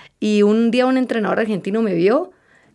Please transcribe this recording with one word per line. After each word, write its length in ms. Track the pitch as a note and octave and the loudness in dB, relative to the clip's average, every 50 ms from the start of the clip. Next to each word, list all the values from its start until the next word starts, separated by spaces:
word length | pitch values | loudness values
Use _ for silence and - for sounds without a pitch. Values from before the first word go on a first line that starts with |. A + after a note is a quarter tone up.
| - - _ _ | -20 -20 _ _
y 220 | G#3 G#3+ G#3 G#3 | -2 0 2 2
un 280 | G3+ G#3 G#3+ A3+ A#3 A#3 | 4 4 2 2 2 0
día 160 | G#3+ B3 B3+ | 0 0 0
un 120 | B3+ C4 | 0 0
entrenador 420 | C4 B3+ A#3 A#3+ A3+ G#3 F#3 F#3 G#3 | 0 0 -2 -2 -2 -2 -2 -2 -2
argentino 420 | A#3 G#3+ G#3+ F3 F3 G3 G3+ A3+ | -2 -2 -4 -4 -4 -4 -4 -2
me 120 | A3+ G#3 F3+ | -2 -2 0
vio, 380 | E3 F3 G3+ A#3+ D#4 F#4 - - _ _ _ _ _ _ _ | 0 2 2 2 0 -2 -6 -12 _ _ _ _ _ _ _